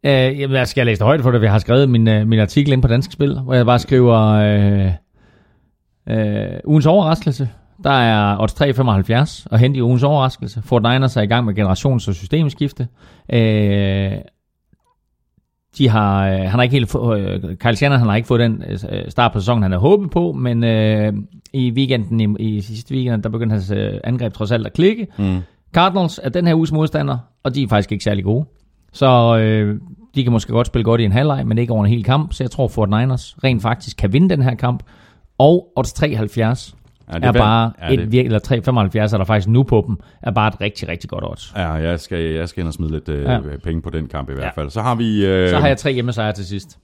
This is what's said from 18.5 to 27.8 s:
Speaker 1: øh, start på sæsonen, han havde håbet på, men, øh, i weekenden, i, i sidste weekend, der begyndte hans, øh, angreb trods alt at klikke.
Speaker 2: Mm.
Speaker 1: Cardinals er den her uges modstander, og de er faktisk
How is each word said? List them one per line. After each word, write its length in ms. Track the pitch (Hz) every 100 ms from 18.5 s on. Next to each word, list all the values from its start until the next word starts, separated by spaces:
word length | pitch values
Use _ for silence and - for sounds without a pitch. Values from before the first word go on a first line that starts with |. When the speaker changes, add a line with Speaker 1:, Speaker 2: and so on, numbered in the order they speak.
| 110 82 98 -
Speaker 1:
øh, 220 | 95 -
start 200 | - 120
på 60 | 107
sæsonen, 240 | 95 120
han 80 | 95
havde 100 | 92
håbet 280 | 127 208 185
på, 220 | 175 175
men, 320 | 135 123 117
øh, 500 | 117 110 107 107 107 104 101 - _
i 180 | 135 123
weekenden, 480 | 117 135 127 101 113 107 107
i, 40 | 110 104
i 40 |
sidste 320 | 101 110 - 131
weekend, 280 | 123 113
der 60 | 110
begyndte 240 | 113 117
hans, 180 | 107 92
øh, 220 | 104 104 101
angreb 300 | - 123 117
trods 180 | - 104
alt 140 | 113 110
at 60 |
klikke. 340 | - 185 220 208 -
Speaker 2:
Mm. 220 | 98 92 87 _ _
Speaker 1:
Cardinals 460 | 170 185 190 170 -
er 60 | 135
den 180 | 180 170
her 80 | 160
uges 160 | 160
modstander, 460 | 156 156 151 143 123 - _
og 120 | 135 135
de 80 |
er 40 | 123
faktisk 240 | 107